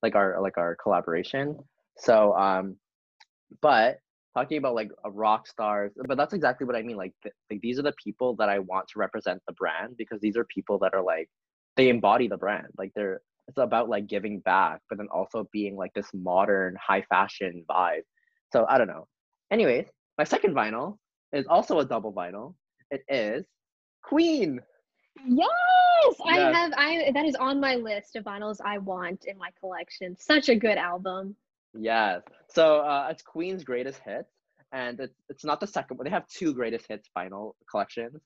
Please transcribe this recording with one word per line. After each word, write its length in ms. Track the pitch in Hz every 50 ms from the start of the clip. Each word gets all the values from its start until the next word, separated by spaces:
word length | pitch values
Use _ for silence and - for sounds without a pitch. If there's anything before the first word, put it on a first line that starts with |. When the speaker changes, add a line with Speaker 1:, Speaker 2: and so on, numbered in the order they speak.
| -
Speaker 1:
like, 120 | 113 104
our, 260 | 107 101 95 90 90
like, 180 | 98 95 - -
our 180 | 87 85 85
collaboration. 800 | - - 110 98 87 85 - 82 85 90 - - 135 139 147 151 - - _ _ _ _ _ _ -
So, 360 | - - 120 110 107 104 98
um, 400 | 87 95 98 95 95 95 98 95 _ _ _ _ _ _ _ _ _ _ _ _ _ _ _ - - -
but 360 | 151 139 117 110 120 127 - _ _ _ _ _ _ _
talking 240 | 123 131 135 151 151
about, 160 | 139 135 120
like, 160 | 117 110 104 - - _
a 60 | 104
rock 360 | 98 101 110 107 107 110 -
stars, 460 | - - - 113 107 104 104 101 101 - - 127
but 100 | 127 135
that's 180 | 131 143 151 -
exactly 320 | 196 151 135 123 - 139
what 100 | 120 123
I 60 | 117 110
mean. 140 | 120 117
Like, 180 | 101 92 95 _ _ _
th-, 120 | - - _ _ _
like, 100 | 110 104
these 180 | 92 117 123 131
are 40 | 139
the 120 | 147 - - -
people 340 | 104 104 _ 123 127 120
that 120 | 104 110 101
I 120 | 101 101
want 280 | 95 92 92 95 92 -
to 100 | - 107
represent 440 | 104 95 - 110 - 101 90 92 _
the 80 | - 85
brand 420 | _ 95 87 78 82 95 117 127
because 240 | 117 110 _ 117 104
these 160 | 101 107 101
are 80 | 117 117
people 340 | _ - - - - 107 98
that 140 | 98 95 -
are, 80 | 98 92
like, 260 | 92 85 80 82 _ _ _ _ _ _ _ _ _ _
they 120 | - 131 127
embody 400 | 123 120 101 101 107 123 127 110
the 80 | 101
brand. 320 | 87 - 95 104 92 - - -
Like, 160 | - 98 98 _
they're, 260 | - 104 98 95 - _ _ _ _ _ -
it's 100 | 131 -
about, 300 | 127 117 120 113 120 110
like, 180 | 117 104 104
giving 340 | 104 104 101 95 107 104 95
back, 400 | - 92 92 95 95 82 78 82 _ _
but 100 | 113 101
then 100 | 104 98
also 400 | - 85 95 - _ 113 104 - _
being, 240 | 107 104 101 98
like, 160 | 98 95 87 _
this 140 | 107 101 - -
modern 600 | 98 90 90 87 92 98 104 101 98 95 92 90
high 260 | 95 - - 98 98 98
fashion 640 | _ 98 92 98 101 - - 101 92 87 87 82 _
vibe. 340 | - 85 92 87 80 78 - _ _ _ _ _ _ _ _ _ -
So 140 | 131 113 -
I 100 | 131 135
don't 100 | 120 95
know. 180 | 80 78 80 _ _ _ _ _ _ _ _ _
Anyways, 360 | 190 226 220 151 120 127 - - _ _ _ _ _ -
my 60 | 151
second 300 | - - - - 208 160
vinyl 440 | 135 110 107 107 113 135 175 208 _ _ _ _ _ _ _ -
is 140 | 143 135
also 320 | - - 233 - - 196 165
a 40 | 139
double 280 | - 127 113 101 110 101
vinyl. 420 | 98 90 87 90 101 113 143 185 _ _ _ _ _ _ _
It 120 | - 139 139 -
is 380 | 139 131 110 104 110 139 185 _ _ _ _ _ _ _ _ _ _ _ _
Queen. 560 | - - 294 330 339 320 294 214 160 135 123 - _ _ _ _ _ _ _ _ _ _ - 269
Speaker 2:
Yes, 960 | 262 247 262 349 480 659 698 719 523 554 719 719 719 698 679 622 523 - - -
I 120 | 339 330
Speaker 1:
Yes. 180 | 359 359 330 320
Speaker 2:
have, 180 | 349 349 330 285
I, 340 | 254 285 302 330 330 311 - 254
that 140 | 277 311
is 80 | 320 262
on 240 | 262 262 262 277 277
my 160 | 277 269 262
list 400 | 247 233 220 214 208 208 _ -
of 80 | 226 208
vinyls 340 | 214 202 202 208 214 214 196 -
I 140 | 202 208 208
want 460 | 196 190 185 180 180 175 185 190 -
in 140 | - 196 196
my 120 | 180 175 185 _
collection. 560 | - 190 185 170 170 _ - - 196 180 180
Such 320 | - - - 302 302 269 -
a 80 | 254
good 220 | 220 233 220 208 185
album. 580 | 170 175 175 180 190 190 185 190 190 196 202 _ _ _ _ _ _ _ _ 113
Speaker 1:
Yes. 440 | 110 113 113 113 110 101 92 90 - - _ _ _ _
So, 320 | - - 165 160 151 151
uh, 280 | 147 147 147 139 139 135
it's 120 | 160 - -
Queen's 400 | - _ 160 165 185 190 190 156
greatest 380 | 131 123 123 127 135 131 -
hits, 320 | - 113 101 123 - _ _ _ _ _ _ _ _ _ -
and 260 | 131 127 123 120 117
it's, 160 | 135 127 _ _ _ _
it's 160 | 135 _ -
not 160 | 151 147 151
the 80 | - -
second 300 | - 160 135 _ 131 127
one. 60 | 131
They 60 | 139
have 160 | 190 233 226
two 260 | _ - - 190 165 143
greatest 340 | 123 123 113 110 117 - _
hits 200 | 110 104 _ _ _
vinyl 360 | 90 90 92 95 98 107 110 - _ _ _
collections. 500 | - 107 98 - - - 117 117 135 156 _